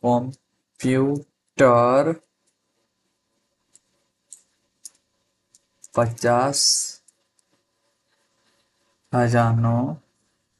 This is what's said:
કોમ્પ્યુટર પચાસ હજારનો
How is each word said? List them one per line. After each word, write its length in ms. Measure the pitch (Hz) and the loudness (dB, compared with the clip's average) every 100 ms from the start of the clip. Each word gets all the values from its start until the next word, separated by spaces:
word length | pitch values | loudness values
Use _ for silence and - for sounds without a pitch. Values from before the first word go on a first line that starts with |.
કોમ્પ્યુટર 2000 | 123 123 127 - _ _ _ _ 127 131 135 143 143 _ _ - 135 120 120 131 147 165 _ _ _ _ _ _ _ _ _ _ _ _ _ _ _ _ _ _ _ _ _ - _ _ _ _ - _ _ _ _ _ _ _ _ _ - | 0 -2 -4 -14 _ _ _ _ -2 0 0 -2 -8 _ _ 2 4 6 4 2 0 -4 _ _ _ _ _ _ _ _ _ _ _ _ _ _ _ _ _ _ _ _ _ -20 _ _ _ _ -20 _ _ _ _ _ _ _ _ _ -8
પચાસ 680 | - 120 117 123 120 131 143 - - - - _ _ _ _ _ _ _ _ _ _ _ _ _ _ _ _ _ _ _ _ _ | -4 -4 -2 -2 0 0 -2 -2 -2 -6 -14 _ _ _ _ _ _ _ _ _ _ _ _ _ _ _ _ _ _ _ _ _
હજારનો 880 | 123 120 120 117 113 117 117 131 160 _ _ _ _ _ | -2 0 2 2 0 0 0 -4 -8 _ _ _ _ _